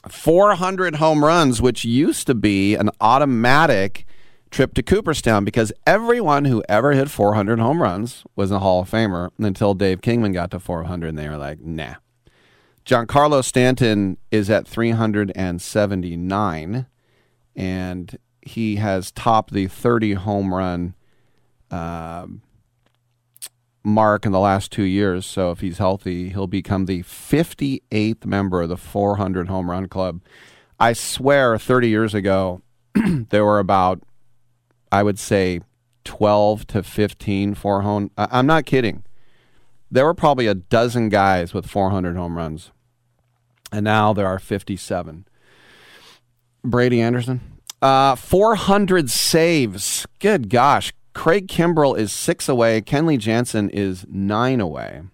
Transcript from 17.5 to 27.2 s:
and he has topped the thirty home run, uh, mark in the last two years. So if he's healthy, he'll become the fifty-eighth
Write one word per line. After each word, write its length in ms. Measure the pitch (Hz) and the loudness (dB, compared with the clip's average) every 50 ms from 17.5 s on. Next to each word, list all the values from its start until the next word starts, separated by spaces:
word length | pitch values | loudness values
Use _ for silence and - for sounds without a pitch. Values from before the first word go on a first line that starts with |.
| _ | _
and 640 | - 92 92 92 92 92 90 90 92 87 98 135 - _ _ _ _ | -8 -6 -6 -6 -6 -6 -8 -8 -10 -12 -14 -18 -20 _ _ _ _
he 340 | _ - - 117 113 107 104 | _ -14 -8 -6 -4 -4 -2
has 340 | 101 110 101 95 95 92 - | -2 -2 -2 -2 -2 -4 -8
topped 400 | _ - - 120 113 110 104 _ | _ -4 0 2 2 2 0 _
the 140 | - 104 95 | -4 -4 -4
thirty 480 | 92 - - - 120 120 117 110 104 98 | -4 -6 -4 0 0 0 2 0 -2 -2
home 400 | 90 92 107 101 101 98 95 92 | -4 -4 -4 -4 -2 -2 -2 -4
run, 400 | 92 95 90 90 87 87 87 90 _ _ _ _ _ _ _ _ _ _ _ _ _ _ _ | -4 -4 -4 -4 -6 -6 -8 -10 _ _ _ _ _ _ _ _ _ _ _ _ _ _ _
uh, 560 | - 90 82 85 85 82 82 82 85 87 90 90 - - _ _ _ _ _ _ _ _ _ _ _ _ _ _ _ _ _ _ _ _ - - _ _ _ _ _ _ | -10 -10 -8 -8 -10 -10 -12 -12 -12 -14 -14 -16 -18 -20 _ _ _ _ _ _ _ _ _ _ _ _ _ _ _ _ _ _ _ _ -20 -20 _ _ _ _ _ _
mark 420 | _ 107 107 110 110 107 104 104 - | _ 0 2 4 4 4 2 2 0
in 60 | 110 | 0
the 80 | 95 92 | 2 2
last 320 | 98 101 95 95 - - | 2 2 2 0 -2 -6
two 140 | - - 101 | -4 -4 -2
years. 420 | 92 92 98 104 98 90 92 95 | 0 0 0 0 0 -2 -4 -8
So 240 | - - 101 92 87 | -8 -4 -4 -2 -2
if 80 | 85 - | -4 -6
he's 200 | 98 92 85 - | -8 -8 -4 -2
healthy, 500 | 101 92 95 98 - 92 90 87 90 92 | -2 -2 -2 -2 -6 -8 -8 -6 -8 -8
he'll 180 | 92 101 98 | -6 -8 -6
become 400 | 90 98 98 92 - 101 95 95 | -4 -6 -6 -4 -2 -2 -2 -2
the 160 | 90 95 87 | -2 -4 -6
fifty-eighth 1200 | 90 - - - | -6 -12 -18 -20